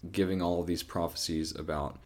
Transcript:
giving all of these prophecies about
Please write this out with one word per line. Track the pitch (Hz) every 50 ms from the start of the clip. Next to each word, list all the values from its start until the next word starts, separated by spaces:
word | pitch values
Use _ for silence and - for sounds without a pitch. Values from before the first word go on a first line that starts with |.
| - 87
giving | 98 101 95 92 95 92
all | 87 87 87 87
of | 85
these | 85 87 85
prophecies | - - - 90 85 82 - - - - 82 78 78 78 -
about | - 78 78 78 73 73 69 - - -